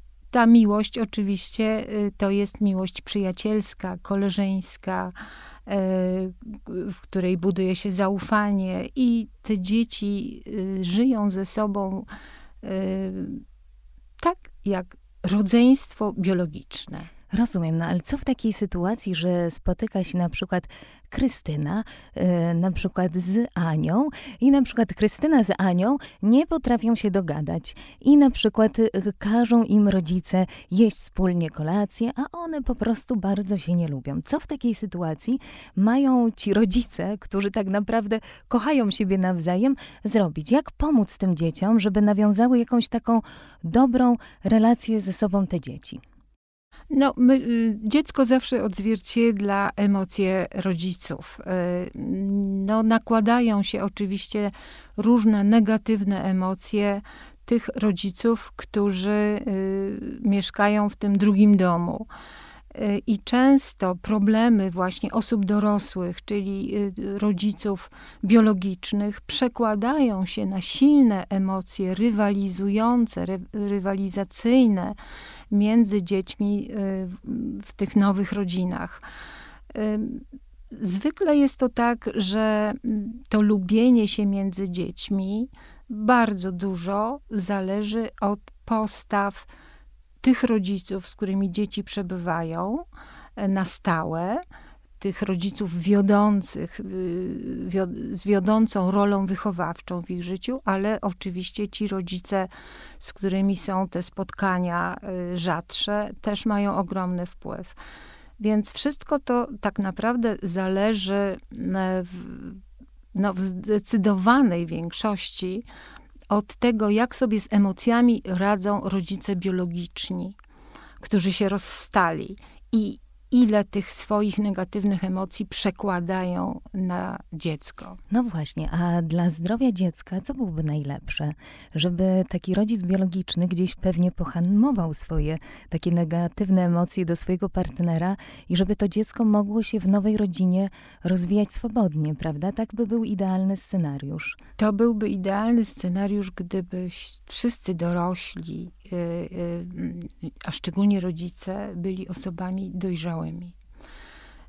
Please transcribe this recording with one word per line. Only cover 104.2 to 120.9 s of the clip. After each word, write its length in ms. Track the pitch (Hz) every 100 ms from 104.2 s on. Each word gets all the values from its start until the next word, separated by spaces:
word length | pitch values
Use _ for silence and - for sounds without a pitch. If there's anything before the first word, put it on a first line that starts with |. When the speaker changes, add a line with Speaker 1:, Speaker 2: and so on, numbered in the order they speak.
| 190 - 202 180 180 170 175 180 202 185 175
Speaker 1:
y, 40 | 180
rzadsze, 720 | 170 165 175 - - 208 208 -
też 240 | - 208 226
mają 300 | 208 202 196
ogromny 500 | 180 190 180 180 175
wpływ. 480 | - - - 180 - - - - - - -
Więc 320 | 214 214 208
wszystko 480 | - 285 294 - 294
to 280 | - 240 240 208
tak 180 | 208 196
naprawdę 580 | 196 190 220 240 233 208
zależy, 720 | 196 175 190 190 208 220 185
e, 240 | 196 202 185 - - 180 190 185 185
w, 100 | 180 180 - - - 190 - - - - - -
no, 180 | 202
w 60 | 185
zdecydowanej 1300 | 190 185 196 208 202 226 190 196 190 254 254 175 170
większości 960 | 165 170 - 220 196 - - 185 190 - - - - - - -
od 260 | 208 208 -
tego, 340 | 240 220 202
jak 260 | 208 240 -
sobie 260 | 254 208
z 60 | -
emocjami 680 | 208 202 190 - 233 240 226 -
radzą 560 | 180 196 208 190 208 190
rodzice 460 | 196 175 190 - 190
biologiczni, 1000 | 190 185 180 170 175 - - 180 180 202 - - - - -